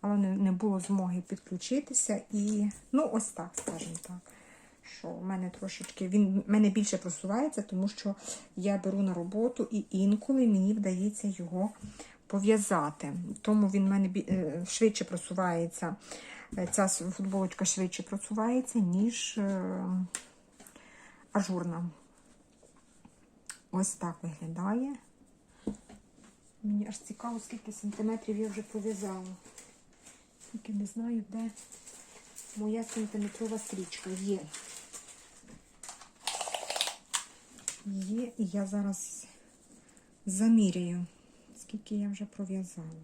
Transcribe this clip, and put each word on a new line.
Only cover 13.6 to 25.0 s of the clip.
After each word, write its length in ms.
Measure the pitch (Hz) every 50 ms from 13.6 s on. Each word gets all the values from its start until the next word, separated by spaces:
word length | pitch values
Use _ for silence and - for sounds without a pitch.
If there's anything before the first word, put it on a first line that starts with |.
| 208 196
він 180 | 190 202 196
в 40 | 190
мене 180 | 196 196 190 190
бі-, 180 | 185 202 - -
е, 360 | 190 185 180 156 139 170 175 -
швидше 380 | - - 233 220 208 - 202
просувається, 920 | - 185 175 - - 190 180 185 180 170 170 170 170 - - - 170 175 - - - - - - - - - - - - -
е, 100 | 185 175
ця 180 | - - 196 190
с-, 160 | - - 165 180
футболочка 560 | 190 - 196 190 190 196 190 185 - - 196
швидше 380 | 185 - - 190 180 - - 190
просувається, 760 | - - 202 - - 214 214 214 226 247 254 254 - - 233
ніж, 580 | 202 175 175 185 208 233 233 - - - - -
е, 480 | 202 196 196 190 185 185 185 185 185 185 185 185 185 180 - - - - - - _ _ _ _ - - - - - - - - - - - - - _ -
ажурна. 560 | 202 196 - 185 180 170 170 170 165 175 175 160 - - _ _ - - - - - _ _ _ _ - - _ - _ _ _ - _ - _ _ _ _ _ _ _ _ - - _ _
Ось 220 | - 185 190 - -
так 220 | - - 175 170 -
виглядає. 720 | - 170 160 - - 160 165 170 180 196 214 240 262 277 285 240